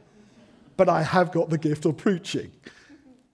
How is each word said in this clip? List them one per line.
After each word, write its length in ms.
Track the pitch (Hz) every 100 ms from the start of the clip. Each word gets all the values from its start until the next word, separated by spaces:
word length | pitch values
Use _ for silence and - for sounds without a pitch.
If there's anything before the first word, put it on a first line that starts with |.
| _ _ - _ _ - - -
But 100 | 180
I 140 | 165
have 280 | 147 180 175
got 200 | 170 165
the 80 | 156
gift 260 | 151 151
of 140 | 170 -
preaching. 540 | 226 175 - 139 - - - - - 294 - - _